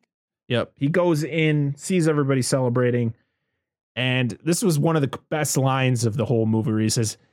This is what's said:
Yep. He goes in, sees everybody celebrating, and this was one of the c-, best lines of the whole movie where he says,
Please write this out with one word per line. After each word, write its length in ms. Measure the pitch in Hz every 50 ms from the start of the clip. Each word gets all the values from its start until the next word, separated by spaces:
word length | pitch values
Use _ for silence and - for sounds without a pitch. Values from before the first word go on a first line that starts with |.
| _ _ _ _ _ _ _ _ _ -
Yep. 240 | 127 117 98 - _
He 120 | - 139 143
goes 360 | 170 185 175 175 165 147 156
in, 500 | 135 147 165 160 156 151 151 143 143 143
sees 300 | - - - 190 180 160
everybody 360 | 160 156 147 143 135 139 135 123
celebrating, 720 | - - 135 131 123 120 123 123 123 120 120 120 113 113 _ _ _ _ _ _ _ _ _ _ _ _ _ _ _ -
and 400 | 113 127 127 127 131 127 120 - - -
this 180 | 147 175 170 -
was 160 | 190 160 143
one 160 | 143 165 160
of 60 | 156 139
the 80 | 135 -
c-, 60 | - _ -
best 260 | - 156 151 139 -
lines 480 | 147 131 135 131 131 131 127 127 113 110
of 120 | 113 104
the 80 | 143 -
whole 180 | - 131 113 113
movie 240 | 110 110 110 107 110
where 100 | 110 110
he 80 | 110 110
says, 260 | - 127 113 107 - - _ _